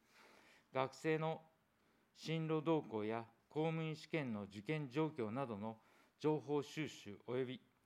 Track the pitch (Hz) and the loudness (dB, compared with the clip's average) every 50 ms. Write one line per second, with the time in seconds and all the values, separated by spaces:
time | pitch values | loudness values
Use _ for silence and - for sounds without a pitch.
0 | _ _ - - - - - - - - - - _ _ - 131 131 127 - - | _ _ -20 -20 -20 -20 -20 -20 -20 -20 -20 -20 _ _ 0 2 2 0 0 0
1 | - 160 160 156 156 160 160 - - - _ _ _ _ _ _ _ _ _ _ | 2 2 2 4 2 0 -2 -4 -8 -18 _ _ _ _ _ _ _ _ _ _
2 | _ _ _ - - 143 160 165 160 156 160 156 139 165 165 151 - 107 113 107 | _ _ _ -8 -4 0 0 2 2 2 2 2 4 4 4 4 4 0 -2 0
3 | 104 107 113 117 117 - - _ _ - - 151 156 165 160 165 160 160 151 151 | 0 0 0 -2 -4 -6 -14 _ _ -6 -2 0 2 2 2 0 0 -2 -4 -6
4 | - - - 160 139 123 107 104 101 101 101 107 - - 156 151 147 123 117 156 | -6 -4 -2 -2 0 0 -2 -4 -4 -6 -8 -8 -2 -2 -2 0 -2 -2 0 0
5 | 156 151 151 131 110 104 113 139 139 117 110 98 107 113 113 - _ - - - | 0 2 0 -2 -2 -2 0 -2 -2 -4 -4 -4 -4 -6 -8 -8 _ -20 -20 -20
6 | - _ _ - - 151 151 143 120 135 147 143 139 - - 156 156 117 - - | -20 _ _ 0 2 2 2 2 2 0 0 0 0 -2 -4 -4 -4 -4 -6 -10
7 | - 104 98 - - 123 123 127 131 123 127 - _ _ _ _ _ | -12 -12 -12 -12 -6 -4 -2 -2 -2 -2 -4 -10 _ _ _ _ _